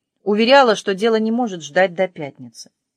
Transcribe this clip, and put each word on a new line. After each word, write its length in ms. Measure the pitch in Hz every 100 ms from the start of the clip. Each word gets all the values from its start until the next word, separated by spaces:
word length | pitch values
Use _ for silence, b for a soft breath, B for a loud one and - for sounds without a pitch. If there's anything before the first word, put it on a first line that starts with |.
| _ _
Уверяла, 540 | 190 208 233 277 247 196
что 180 | -
дело 220 | 190 226 220
не 140 | 220
может 320 | 233 240 180
ждать 320 | 143 180 190
до 140 | 175 185
пятницы. 640 | 180 143 - 120 - - _ _